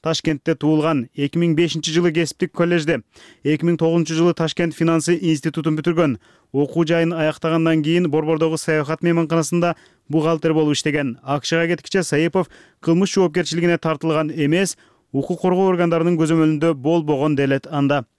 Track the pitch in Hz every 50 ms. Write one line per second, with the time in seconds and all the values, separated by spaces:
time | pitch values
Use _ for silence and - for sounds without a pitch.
0 | - 156 160 - - 160 156 139 _ - 160 - - 151 156 156 151 160 160 139
1 | 113 - _ - 143 143 - 165 170 170 160 147 175 160 - 160 147 - 156 165
2 | 175 175 156 160 170 147 - _ - 170 _ - 175 170 175 170 151 151 165 123
3 | 104 _ _ - - - - _ _ 139 151 147 160 170 175 156 165 165 165 170
4 | 165 147 165 160 165 175 165 - 170 156 - - 175 165 151 - 165 165 165 165
5 | 151 170 175 170 190 170 160 143 - 170 143 165 147 160 156 156 151 175 170 160
6 | 175 147 123 107 _ _ _ _ _ _ - 135 147 139 - 165 170 151 170 170
7 | 170 165 170 165 156 156 151 - - 165 160 165 160 165 160 160 147 151 165 175
8 | 180 160 143 156 156 151 165 156 165 160 160 156 - - 156 156 147 139 160 156
9 | - 170 170 170 165 151 165 170 156 - - 175 170 175 160 - - _ _ _
10 | _ _ 143 160 151 160 165 156 - 165 160 156 156 151 147 135 - 156 143 151
11 | 143 131 117 - _ 135 139 147 - - 165 165 170 165 175 165 - - - 196
12 | 170 - - 147 160 165 - 190 175 - - - - _ _ _ - 165 165 175
13 | 196 185 - 196 190 175 147 165 170 - 156 170 170 175 170 170 - 165 160 139
14 | - 160 156 156 160 151 - 160 151 151 160 180 196 185 - _ _ _ _ _
15 | _ _ - 135 139 - 180 170 - 185 180 180 196 190 185 170 175 170 165 165
16 | 165 175 175 160 160 151 165 165 160 156 156 147 151 165 160 135 123 147 170 170
17 | 160 147 156 131 139 151 151 135 139 135 139 135 - - 165 143 143 139 143 143
18 | 123 _ _